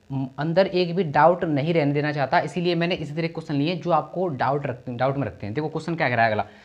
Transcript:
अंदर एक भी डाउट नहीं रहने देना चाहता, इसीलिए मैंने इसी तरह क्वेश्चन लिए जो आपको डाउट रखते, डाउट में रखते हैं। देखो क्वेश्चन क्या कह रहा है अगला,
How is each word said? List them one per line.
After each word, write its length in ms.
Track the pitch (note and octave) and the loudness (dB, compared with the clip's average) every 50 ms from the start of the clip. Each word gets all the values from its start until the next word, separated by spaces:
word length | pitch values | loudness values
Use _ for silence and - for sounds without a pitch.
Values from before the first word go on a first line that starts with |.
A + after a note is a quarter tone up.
| _ - C3+ C3+ C#3 - - - | _ -8 -6 -6 -6 -6 -6 -4
अंदर 280 | D3 E3 E3 F#3 G3 | -4 0 2 2 2
एक 280 | - - F3+ F3+ E3+ E3+ | 2 2 0 0 0 0
भी 60 | F#3+ F#3 | -2 -2
डाउट 400 | D3 C#3 D3+ D3+ E3+ F3+ F3+ F#3+ | 2 4 6 6 6 6 4 0
नहीं 260 | E3 D3 C#3 C#3+ E3+ E3 | 0 0 2 2 2 2
रहने 180 | E3 C#3+ C#3+ | 2 2 2
देना 180 | C#3+ D3 D3 D3+ | 2 2 0 0
चाहता, 260 | D3 D3+ C3+ B2+ - C3 | 0 -2 0 2 2 2
इसीलिए 340 | C#3 C#3+ - F#3 E3+ F3 F3 | 0 0 -2 -2 0 0 0
मैंने 200 | E3 E3+ E3+ F#3+ | 0 0 0 -2
इसी 200 | F3+ D#3 C#3 D3 | -4 -6 -6 -4
तरह 140 | E3 E3 E3 | -4 -4 -4
क्वेश्चन 260 | - D#3+ D#3+ - D3 | -6 -8 -6 -4 -2
लिए 200 | C#3 C#3+ E3+ F#3 | 0 0 0 -2
जो 140 | D#3 C#3+ F3 | -2 0 0
आपको 360 | E3 D3+ D3 - - E3+ F#3 F3 | 2 2 0 -2 -4 -4 -4 -4
डाउट 380 | C#3 A#2+ A#2+ B2+ C#3+ D3 C#3+ | -2 -2 0 0 0 -2 -2
रखते, 260 | C3 - - - C3 B2 | -4 -6 -8 -10 -10 -4
डाउट 220 | A#2+ B2+ C#3 C#3 | -2 0 0 0
में 100 | C#3 B2+ | -2 -4
रखते 200 | - - - G#2+ | -6 -6 -8 -10
हैं। 80 | G2+ A2 | -6 -6
देखो 140 | D3+ D#3 D#3 | -4 -6 -4
क्वेश्चन 260 | D#3 D#3+ D#3+ F3 E3 | -6 -6 -6 -6 -4
क्या 140 | E3 D#3 C3 | -2 -2 0
कह 60 | A#2+ | 2
रहा 100 | A2+ A#2 | 2 2
है 80 | A2+ | 2
अगला, 120 | G#2+ G#2 G2 - - - - | 2 0 -2 -4 -10 -20 -20